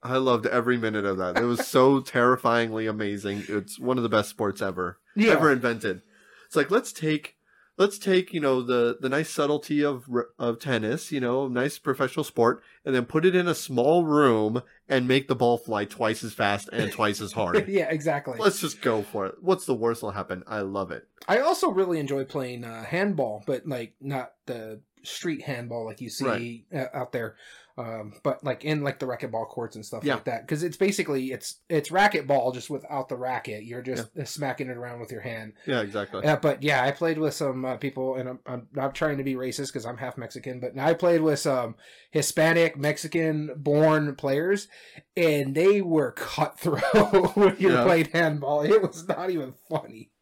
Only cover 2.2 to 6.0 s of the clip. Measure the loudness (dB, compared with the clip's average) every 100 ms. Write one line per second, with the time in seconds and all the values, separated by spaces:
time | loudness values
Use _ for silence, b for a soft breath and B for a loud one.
2.2 | 4 4 4 2 2 -2 -4 -2 -4 -4
3.2 | -4 -6 -4 -4 -4 -6 -2 0 2 2
4.2 | 0 -2 -4 -2 -4 -4 -6 -8 _ 2
5.2 | 4 6 6 4 2 -2 -4 -4